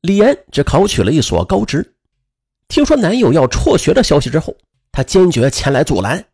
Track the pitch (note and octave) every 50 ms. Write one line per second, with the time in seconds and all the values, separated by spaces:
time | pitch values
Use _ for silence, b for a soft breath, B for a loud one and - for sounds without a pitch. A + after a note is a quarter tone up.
0 | - E3+ G3 G3+ G3+ B3+ C#4+ - _ _ - - C3+ - - D3+ G3 G#3 - -
1 | F2+ G#2 D3+ D#3 A#2 - F#2 E2+ F2 - F#3 G3 G#3+ - - D3+ - _ _ _
2 | _ _ _ _ _ _ _ _ _ _ _ _ _ _ - - D4 - D#4 C#4
3 | G#3+ E3 G#3+ B3+ A#3 C3+ C3+ D#3+ C3 B2 - - - D#4+ - - - D3+ - C4+
4 | B3 - D3+ D3 - A#3 - F#3+ - - - _ _ _ _ _ _ _ - -
5 | B2+ - - F#3 F#3 F3+ D#3+ A#2 B2 - - - - C#3 C#3 - D#3+ - C3+ F#2+
6 | F#2 G2+ C#3+ G3 - _